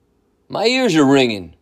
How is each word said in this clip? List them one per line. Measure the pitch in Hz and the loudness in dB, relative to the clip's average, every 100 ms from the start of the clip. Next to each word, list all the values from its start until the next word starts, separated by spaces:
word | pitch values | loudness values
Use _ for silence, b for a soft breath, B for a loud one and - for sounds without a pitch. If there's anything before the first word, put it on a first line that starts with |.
| _ _ _ _ - | _ _ _ _ -12
"My | 175 226 | -4 -2
ears | 262 247 156 | 0 0 2
are | |
ringing. | 135 139 123 101 82 _ | 2 2 0 -4 -14 _